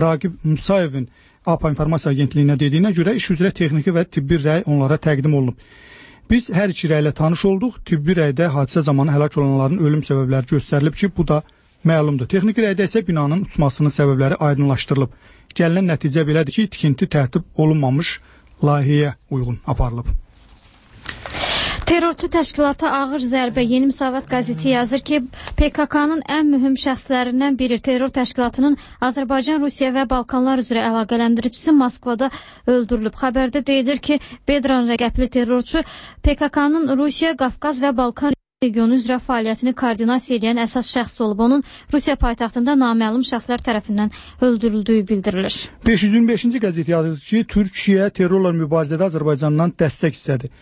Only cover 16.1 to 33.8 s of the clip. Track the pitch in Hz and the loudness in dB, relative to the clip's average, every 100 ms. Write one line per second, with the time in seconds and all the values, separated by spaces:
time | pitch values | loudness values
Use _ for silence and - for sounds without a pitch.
16.1 | 139 151 151 143 - 214 - 156 135 185 | 0 2 2 0 0 -2 0 0 0 0
17.1 | 151 131 180 - - 156 156 135 139 170 | 0 0 -2 -4 0 2 2 2 0 -2
18.1 | - - - _ - 147 147 139 147 147 | -8 -14 -20 _ -2 0 2 2 2 0
19.1 | - _ 135 120 120 - 123 127 120 120 | -4 _ -4 -4 -6 -4 -2 -2 -2 -2
20.1 | - - _ - - - - - - - | -4 -4 _ -20 -20 -20 -20 -20 -20 -16
21.1 | - - - - - - - - 339 339 | -16 -12 -8 -4 -4 -4 -4 0 2 2
22.1 | 311 - 339 302 - 294 277 311 277 269 | -2 -2 -2 -2 0 0 0 -2 -2 -2
23.1 | 285 247 262 247 240 240 254 269 254 262 | -4 -2 -2 -2 -2 0 2 2 0 -4
24.1 | 254 - 254 247 240 269 247 240 269 - | -4 -4 -4 -2 -2 0 0 0 -2 -2
25.1 | 302 254 - - - 302 294 294 294 294 | -2 -2 -10 -6 0 0 0 -2 0 0
26.1 | 320 - 302 302 285 269 262 285 262 - | -2 -2 0 2 2 2 0 -2 -4 -2
27.1 | 254 247 247 285 262 254 233 - 254 262 | -2 0 0 0 0 0 -2 0 -2 0
28.1 | 262 247 - 240 233 277 277 - - 254 | -2 -2 -2 -2 0 0 0 -4 -6 -4
29.1 | 254 262 269 262 311 285 - 262 254 262 | -2 -2 -2 0 0 -2 -2 -2 0 0
30.1 | 254 233 262 254 262 233 233 226 226 220 | -2 -2 0 2 0 0 -2 0 0 0
31.1 | 233 233 233 233 - 311 294 247 - 247 | 0 2 2 -2 -4 2 4 4 -2 -6
32.1 | 233 262 - - - - 247 226 240 214 | -2 -2 -4 -16 -8 0 0 2 -2 -4
33.1 | - 262 247 262 285 269 269 | -4 -2 0 0 -2 0 0